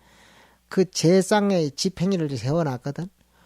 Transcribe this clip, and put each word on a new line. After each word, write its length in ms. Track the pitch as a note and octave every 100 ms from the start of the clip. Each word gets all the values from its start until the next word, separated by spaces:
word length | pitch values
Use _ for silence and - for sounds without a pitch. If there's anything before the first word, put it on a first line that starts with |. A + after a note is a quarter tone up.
| _ _ _ - _ _ _
그 200 | - F3+
제상에 800 | - D#3 F#3+ F#3 G#3+ G3+ F#3 D3+
지팽이를 680 | - G3 - F3 F#3+ D#3 C3+
세워놨거든. 720 | A2+ D#3 D#3 B2 - C#3 F3+ - _ _